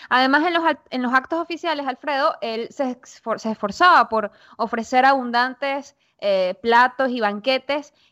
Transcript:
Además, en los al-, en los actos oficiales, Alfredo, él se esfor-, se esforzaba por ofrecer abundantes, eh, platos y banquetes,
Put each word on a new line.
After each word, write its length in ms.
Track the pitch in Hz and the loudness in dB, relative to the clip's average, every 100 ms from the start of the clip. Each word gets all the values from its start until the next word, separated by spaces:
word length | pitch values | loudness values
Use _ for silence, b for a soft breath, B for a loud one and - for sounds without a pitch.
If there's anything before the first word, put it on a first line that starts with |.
| B | B
Además, 360 | 247 262 285 349 | 2 4 2 2
en 80 | 339 | 0
los 80 | 330 | 0
al-, 140 | 294 - | -2 -6
en 120 | 254 | -6
los 120 | 247 | 0
actos 260 | 262 254 330 | 0 0 -6
oficiales, 480 | 330 339 349 294 269 | -6 -6 -4 -4 -6
Alfredo, 480 | 254 294 277 302 - | -6 -4 0 0 -2
él 260 | 233 226 233 | -6 -6 -8
se 280 | - 262 247 | -4 -6 -6
esfor-, 380 | - - 233 208 | -16 -14 -8 -6
se 120 | 220 | -4
esforzaba 580 | 220 202 - 359 285 233 | -6 -6 2 4 6 4
por 200 | 202 196 B B B | 0 -4 B B B
ofrecer 480 | 226 226 220 254 262 | -6 -6 0 2 4
abundantes, 920 | 269 247 233 254 254 277 277 262 _ _ - | 2 0 -2 -2 -4 -6 -6 -8 _ _ -8
eh, 360 | 202 196 185 185 | -2 0 0 -4
platos 480 | 233 233 247 - 262 | 2 4 4 2 -2
y 100 | 247 | 0
banquetes, 720 | 208 208 254 262 - 294 277 _ _ | -2 -2 -2 -2 -2 -6 -6 _ _